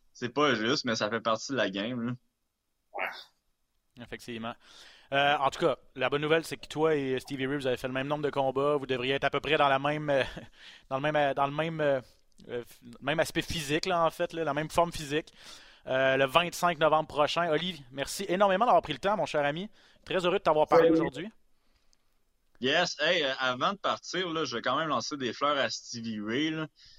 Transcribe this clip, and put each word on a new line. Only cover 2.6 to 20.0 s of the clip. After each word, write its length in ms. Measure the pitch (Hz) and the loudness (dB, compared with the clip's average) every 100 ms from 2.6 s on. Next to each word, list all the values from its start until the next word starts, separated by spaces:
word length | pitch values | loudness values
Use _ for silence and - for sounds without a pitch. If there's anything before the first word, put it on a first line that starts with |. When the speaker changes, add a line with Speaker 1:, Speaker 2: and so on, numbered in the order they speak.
| _ _ _ | _ _ _
Speaker 2:
Ouais. 1080 | 101 90 - - _ _ _ _ _ _ 120 | -8 -8 -8 -18 _ _ _ _ _ _ -20
Speaker 3:
Effectivement. 520 | 117 117 - 117 113 117 - - - - - | -16 -14 -10 -10 -10 -12 -18 -20 -20 -20 -2
Euh, 240 | 139 143 147 | 2 4 4
en 140 | 135 | 2
tout 100 | - | 2
cas, 160 | 165 - - | 0 0 -6
la 160 | 135 127 | -4 0
bonne 120 | 143 | 0
nouvelle, 220 | 151 165 | 2 2
c'est 120 | 160 143 | 0 -10
que 100 | - | -8
toi 300 | 147 160 151 | 0 2 2
et 240 | 135 127 | 0 -4
Stevie 260 | - 139 131 | -4 -4 -4
Ray, 100 | 143 | -2
vous 80 | 131 | -2
avez 80 | 120 | -2
fait 100 | 131 | -2
le 60 | |
même 160 | 131 143 | -4 -4
nombre 160 | 151 | -2
de 60 | 143 | -2
combats. 440 | 143 135 131 143 147 | 0 0 2 2 0
Vous 100 | 131 | 0
devriez 280 | 127 127 | -2 0
être 80 | 139 | 0
à 60 | 139 | 0
peu 80 | 139 | 0
près 180 | 135 151 | 2 4
dans 120 | 143 | 4
la 100 | 135 | 2
même, 320 | 143 151 151 | 0 -2 0
euh, 140 | 135 120 - - - | 0 0 -6 -16 -20
<laughs> 340 | - - - | -20 -20 -6
dans 60 | 135 | -4
le 60 | |
même, 120 | 147 | 0
euh, 180 | 151 143 | 2 2
dans 140 | 135 139 | 2 0
le 60 | |
même, 280 | 147 165 160 | 0 -4 0
euh, 200 | 147 135 - _ _ - - | 0 0 -2 _ _ -20 -10
euh, 140 | 120 | -10
f-, 320 | 113 - 120 117 | -10 -18 -20 -10
même 180 | 131 160 | -2 -2
aspect 220 | 147 170 | 0 -2
physique, 440 | - 170 139 156 185 | -4 -4 -2 -2 0
là, 180 | 170 | 0
en 60 | 165 | 0
fait, 220 | - 175 | 0 -4
là, 100 | 165 | -4
la 100 | 156 | -2
même 140 | 143 156 | -2 -2
forme 200 | - 170 | 0 0
physique. 400 | 160 143 151 - - - - - - - | -2 -4 -4 -4 -12 -20 -20 -20 -14 -4
Euh, 300 | 131 135 135 | 2 4 4
le 100 | 135 | 4
vingt-cinq 540 | 160 175 - 175 151 | 4 2 0 0 4
novembre 260 | 156 156 160 | 4 4 2
prochain. 420 | 139 147 165 175 | 2 2 2 2
Olive, 280 | 151 180 156 127 | 2 0 -8 -10
merci 340 | 135 135 - 196 | -8 -6 -4 -2
énormément 360 | 180 202 190 247 | 4 4 4 6
d'avoir 160 | 175 | 4
pris 100 | 151 | 4
le 40 | 139 | -2
temps, 180 | 196 208 | 0 0
mon 100 | 143 | 0
cher 180 | 151 | 0
ami. 260 | 143 156 208 - _ _ | 0 -2 -8 -14 _ _